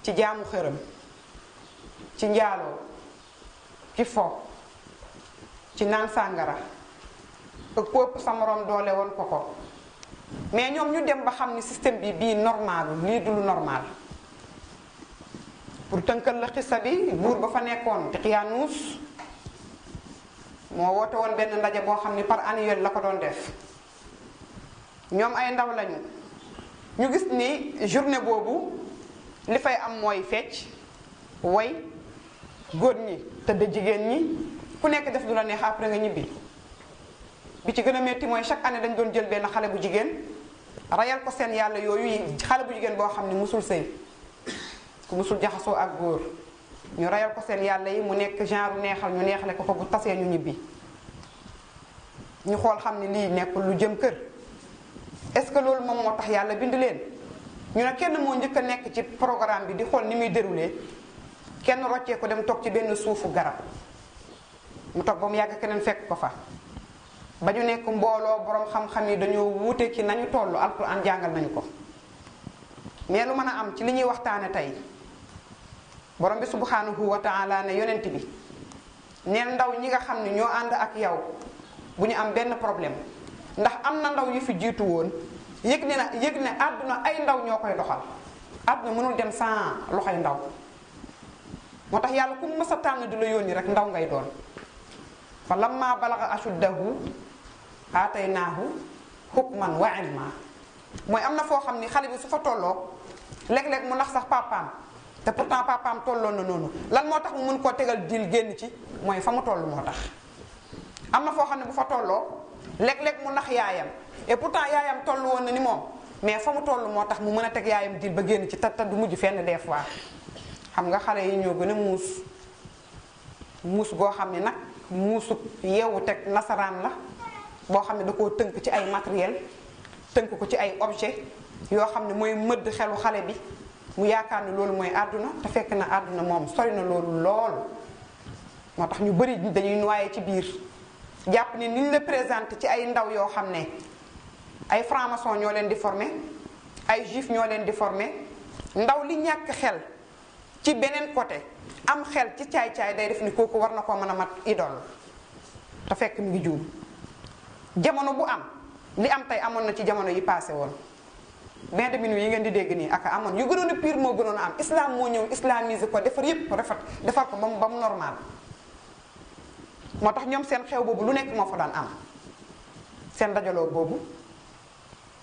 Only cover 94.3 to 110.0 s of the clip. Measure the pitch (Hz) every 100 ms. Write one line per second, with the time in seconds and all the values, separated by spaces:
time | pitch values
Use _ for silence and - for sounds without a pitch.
94.3 | - - - - - - - - - -
95.3 | - - 180 233 262 254 247 175 175 233
96.3 | 208 233 175 190 185 196 294 - - -
97.3 | - - - - - - 180 202 214 190
98.3 | 190 175 160 262 - - - - - -
99.3 | - 254 202 185 160 214 190 165 143 143
100.3 | - - - - - - - - 220 262
101.3 | 302 311 285 277 233 226 277 269 247 -
102.3 | 302 302 226 180 185 - - - - -
103.3 | - - 247 285 269 254 254 269 269 -
104.3 | 254 247 202 156 - - - - - -
105.3 | 214 262 254 247 247 240 233 262 233 220
106.3 | 202 185 175 156 - - 254 302 311 311
107.3 | 277 262 262 262 247 247 226 165 226 196
108.3 | 226 220 196 233 - - - 190 190 233
109.3 | 240 247 180 160 147 - 131